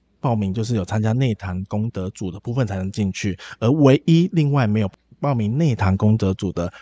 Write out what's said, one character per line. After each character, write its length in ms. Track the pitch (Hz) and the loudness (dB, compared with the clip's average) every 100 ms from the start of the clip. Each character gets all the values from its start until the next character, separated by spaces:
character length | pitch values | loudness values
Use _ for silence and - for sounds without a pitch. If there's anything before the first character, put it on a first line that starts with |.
| _ _ | _ _
报 160 | 139 113 | -2 0
名 160 | 98 | 0
就 120 | 101 | -2
是 120 | 110 113 | -2 -2
有 80 | |
参 160 | 90 107 | -2 -2
加 120 | 110 | 0
内 220 | 120 135 104 | 0 0 -2
坛 280 | 95 90 95 | -6 -8 -6
功 220 | 107 113 | -4 -4
德 180 | 98 92 | -6 -8
组 220 | - 95 | -8 -8
的 80 | 95 | -8
部 120 | - 120 | -6 -4
分 100 | 110 | -2
才 120 | 95 | -4
能 140 | 95 | -4
进 200 | 104 98 | -2 -4
去， 260 | - 104 87 - - | -2 -6 -6 -12 -2
而 100 | 113 | 0
唯 320 | 156 139 147 - | 4 6 4 4
一 200 | 165 185 | 4 4
另 180 | 165 147 | 0 2
外 140 | 143 113 | 2 2
没 140 | 107 | 0
有 100 | 98 - _ - | -2 -6 _ -6
报 160 | 143 120 | -2 -2
名 200 | 104 131 | 0 0
内 200 | 165 117 | 0 2
坛 200 | 98 95 | 0 2
功 220 | 107 110 | 4 2
德 160 | 98 | 2
组 180 | 95 95 | -2 -4
的 180 | 87 85 - | -4 -8 -10